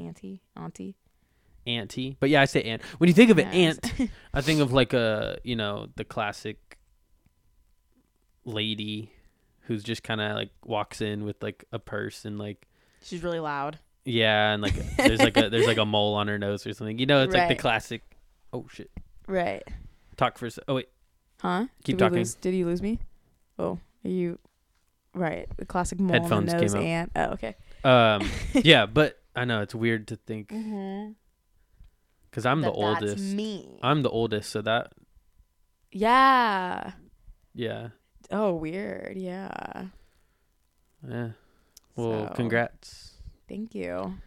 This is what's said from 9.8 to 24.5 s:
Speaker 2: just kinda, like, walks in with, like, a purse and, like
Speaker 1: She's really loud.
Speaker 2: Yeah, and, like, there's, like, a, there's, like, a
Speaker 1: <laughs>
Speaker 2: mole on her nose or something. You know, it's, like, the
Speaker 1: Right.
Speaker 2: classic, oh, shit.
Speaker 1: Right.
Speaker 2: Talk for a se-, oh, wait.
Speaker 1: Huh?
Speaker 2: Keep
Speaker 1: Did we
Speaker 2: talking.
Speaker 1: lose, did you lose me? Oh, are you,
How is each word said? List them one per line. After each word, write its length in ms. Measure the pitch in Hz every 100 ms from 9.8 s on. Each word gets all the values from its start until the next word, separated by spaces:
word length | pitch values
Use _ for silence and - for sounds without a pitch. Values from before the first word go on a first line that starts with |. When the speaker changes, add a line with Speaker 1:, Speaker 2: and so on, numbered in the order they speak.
Speaker 2:
just 200 | 101 113
kinda, 320 | - 110 104
like, 160 | 107 104 _
walks 360 | - 107 104 -
in 240 | 107 104
with, 180 | 104 -
like, 220 | 107 - -
a 60 | 113
purse 460 | - 107 107 -
and, 140 | 113 104
like 280 | 104 101 _ _ _ _
Speaker 1:
She's 200 | - 180
really 180 | 175 170
loud. 380 | 156 143 143 156 _ _
Speaker 2:
Yeah, 480 | - 117 110 107 107
and, 100 | 104
like, 120 | 101 - - -
there's, 220 | - 110
like, 160 | 113 110
a, 120 | 98
there's, 160 | 113 120
like, 120 | 110
a 60 |
Speaker 1:
<laughs> 0 |
Speaker 2:
mole 300 | 107 107 104
on 140 | 104 104
her 100 | 104
nose 260 | 101 101 -
or 60 |
something. 260 | 104 110 113
You 80 | 131
know, 160 | 143
it's, 100 | 131
like, 140 | 185 175
the 60 |
Speaker 1:
Right. 40 | 123
Speaker 2:
classic, 440 | 131 110 - 117 - - _ _ -
oh, 140 | 127 -
shit. 200 | - - - - - -
Speaker 1:
Right. 360 | 190 170 98 - - - - _ -
Speaker 2:
Talk 220 | 123 -
for 80 | 120
a 40 |
se-, 120 | - -
oh, 60 | 131
wait. 120 | - _ _ _ _ _
Speaker 1:
Huh? 240 | 180 180 247 -
Speaker 2:
Keep 20 |
Speaker 1:
Did 100 | - 180
we 20 |
Speaker 2:
talking. 200 | 143 175
Speaker 1:
lose, 160 | 113 -
did 180 | 185
you 120 | 185 170
lose 160 | 175
me? 180 | 202 233 - - _ _ _ -
Oh, 200 | 180 180 - _
are 40 | 185
you, 300 | 185 175 170 _